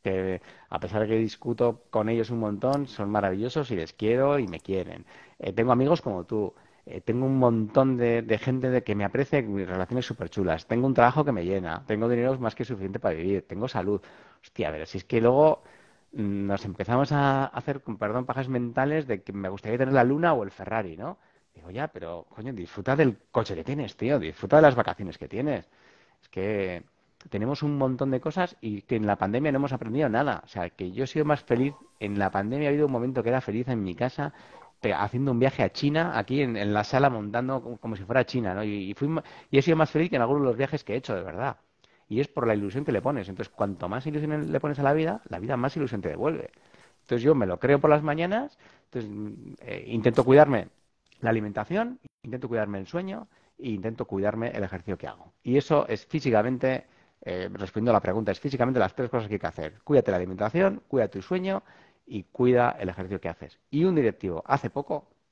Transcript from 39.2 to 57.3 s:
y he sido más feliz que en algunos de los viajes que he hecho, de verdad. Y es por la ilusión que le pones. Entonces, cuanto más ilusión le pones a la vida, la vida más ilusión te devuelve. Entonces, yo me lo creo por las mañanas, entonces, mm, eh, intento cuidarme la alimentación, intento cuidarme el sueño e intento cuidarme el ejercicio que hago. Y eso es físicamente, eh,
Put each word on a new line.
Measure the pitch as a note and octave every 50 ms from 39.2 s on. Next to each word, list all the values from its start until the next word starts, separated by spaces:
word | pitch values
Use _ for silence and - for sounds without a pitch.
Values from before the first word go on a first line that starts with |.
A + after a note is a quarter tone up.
| - - - - - -
y | -
he | C#3
sido | - E3+ D#3+
más | D#3+ D#3 -
feliz | - D3+ E3+ F3+
que | -
en | C3
algunos | A#2 A#2 C#3+ D3 C#3
de | B2+
los | A2+
viajes | A#2 C3+ C3+ - D3 -
que | - G2+
he |
hecho, | C3 - - G#2+
de | F#2 F#2
verdad. | F#2 D#2+ F#2 A#2 C3 - _ _ _ _ _ _ _ _ _ _ -
Y | G#2+ A#2+
es | C#3+
por | - - D3 A#2+
la | A2+ A2
ilusión | G#2 G2+ G2 G2 C3+ D3
que | -
le | A#2+ G2
pones. | A2+ C3 D3 B2 F#2 G2
Entonces, | F#2+ F2+ - - _
cuanto | - G#2+ G2+ G2 - - F2+
más | G2+ B2+ C3
ilusión | D3+ D3 D3+ D3+ D#3 D3+ D3 D3 D#3+
le | C3 C3+
pones | - D3 D3 C#3+
a | C#3
la | C3+ D3
vida, | D#3 D#3+ E3 G3 A3+ - -
la | - F2
vida | G2 B2 C#3+
más | A#2+ B2 C#3 -
ilusión | E3 C#3+ B2 A#2 G2+
te | E2+ F2
devuelve. | D#2 E2+ A2+ D3+ E3 - - - _ _ _ _ - - - - _ _
Entonces, | _ - C3 A#2+ A#2
yo | D3 D#3
me | C3+ G#2
lo | F#2 F2+ -
creo | - B2+ C#3+ C#3
por | C#3+ D3+
las | D3+ D3+ D3+
mañanas, | D#3 D3 D#3 E3+ F#3 G3+ A#3 C#4 D4 _ _ - - - _ _ _
entonces, | - B2+ A2 G#2
mm, | G2+ G2+ G#2+ G#2 G#2+ - - G2 - -
eh, | - - - - -
intento | - A#2 A2+ G#2 B2 A#2 - A#2+
cuidarme | B2+ C3+ C#3+ D3+ C#3 C3 G#2 F2+ - _ _ _ _ _ _ _ _ _ -
la | - A2+
alimentación, | A2+ A2+ G#2 G#2 G2 G#2+ G#2+ - E3+ G#3 A#3 A#3+ B3+ - - - _ _ -
intento | A#2+ A#2+ B2+ B2+
cuidarme | A2+ A#2 A2+ G#2+ G2+ G2+
el | G2 F#2+
sueño | - - F3 F#3+ F#3+ G3 A3+ A3+ - _ _ _ _ _
e | - - B2+
intento | G#2+ G2 F#2 A2+ A2+ - B2
cuidarme | - G2+ G2 G2 G#2 G#2+ A2 A2+ -
el | - - G2
ejercicio | F2+ F#2+ F2+ - G#2+ F#2
que | - -
hago. | - G#1+ - - - _ _
Y | - A#2+ B2
eso | C#3+ - - D#3+ C#3+ -
es | - A2 G2+ -
físicamente, | - - D#3 - C#3 A2+ G#2+ G#2+ B2+ C3 A#2+ - C3 C3 - - _ _ _ _ _ _ -
eh, | - -